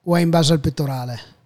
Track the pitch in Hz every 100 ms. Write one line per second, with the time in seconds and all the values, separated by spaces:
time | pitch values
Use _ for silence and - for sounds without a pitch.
0 | 175 170 170 165 151 165 131 - 143 131
1 | 123 117 - _